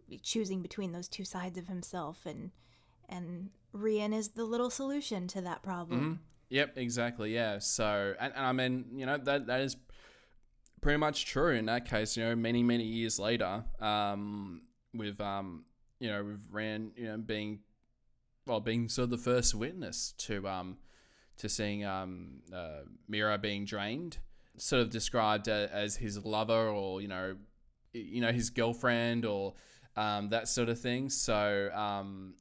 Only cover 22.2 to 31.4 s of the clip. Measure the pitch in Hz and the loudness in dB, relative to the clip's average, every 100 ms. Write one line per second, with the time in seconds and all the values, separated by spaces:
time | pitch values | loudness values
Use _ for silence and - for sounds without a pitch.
22.2 | 85 67 - 90 82 73 67 - - 104 | -12 -16 -12 -10 -8 -10 -14 -16 -4 0
23.2 | 107 104 104 101 101 104 104 135 175 - | 2 2 0 -2 -4 -2 -2 -4 -6 -8
24.2 | - - - - - 131 110 113 - 120 | -10 -14 -20 -6 2 4 4 0 0 4
25.2 | 107 107 110 104 98 101 107 - 110 101 | 4 4 2 0 0 0 -2 -2 -4 -4
26.2 | 107 107 110 113 110 104 98 95 104 92 | -2 0 4 4 4 2 -2 -4 -4 -4
27.2 | 95 95 104 _ - _ _ 117 - 120 | -4 -6 -14 _ -20 _ _ -12 -6 0
28.2 | 117 120 113 123 117 117 127 117 117 117 | 2 2 0 2 2 4 2 4 4 2
29.2 | 113 101 98 - - - - - 107 104 | 0 0 -4 -8 -20 -20 -10 -2 0 0
30.2 | 101 113 113 - 117 117 123 123 135 - | 0 0 2 2 2 2 0 0 0 0
31.2 | - 107 | 2 4